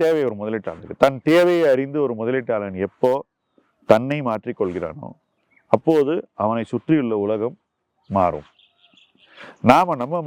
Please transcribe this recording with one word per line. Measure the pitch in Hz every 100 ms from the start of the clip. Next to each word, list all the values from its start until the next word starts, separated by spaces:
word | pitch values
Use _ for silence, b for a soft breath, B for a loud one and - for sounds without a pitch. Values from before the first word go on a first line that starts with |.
தேவை | 160 160 131
ஒரு | 101
முதலீட்டாளருக்கு. | 107 110 92 82 - - 139
தன் | 135 151
தேவையை | 170 175 175 156
அறிந்து | 131 139 147 139
ஒரு | 110
முதலீட்டாளன் | 113 131 120 110 101 92 98
எப்போ | _ 127 135 - _ _ _ _ _ -
தன்னை | 110 131 147 127
மாற்றிக் | 110 120 107
கொள்கிறானோ | 98 87 85 78 - - _ _ _ _ - 110
அப்போது | 160 156 139 170 - - 104
அவனை | 117 110
சுற்றியுள்ள | 120 - 156 120 107 101
உலகம் | 107 117 175 _ _ _ _ - 98
மாறும். | 90 76 - _ _ _ _ _ _ _ _ B B B 110
நாம | 143 180 143
நம்ம | 123 175